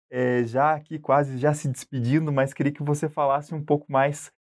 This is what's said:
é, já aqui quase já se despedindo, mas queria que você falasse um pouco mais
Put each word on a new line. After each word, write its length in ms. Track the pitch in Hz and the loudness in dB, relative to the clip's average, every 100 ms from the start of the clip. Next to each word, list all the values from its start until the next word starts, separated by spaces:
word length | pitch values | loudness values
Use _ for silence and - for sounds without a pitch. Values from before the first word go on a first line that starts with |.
| _ | _
é, 340 | 127 123 123 | -2 2 2
já 300 | 117 123 147 | 0 2 2
aqui 240 | 156 151 156 | 0 -4 -8
quase 380 | 151 139 143 131 | 2 2 2 0
já 160 | 147 | 0
se 140 | 147 139 | 0 -2
despedindo, 640 | 127 - 131 117 151 156 | -6 -6 -4 0 2 2
mas 220 | 139 135 | 0 0
queria 180 | - 208 | 0 -2
que 120 | - | -2
você 260 | 147 147 156 | -2 -2 -2
falasse 440 | 151 143 143 147 | -2 0 0 -4
um 100 | 160 | -8
pouco 280 | 147 147 - | 0 -2 0
mais 400 | 135 139 147 - _ _ | 2 2 0 -12 _ _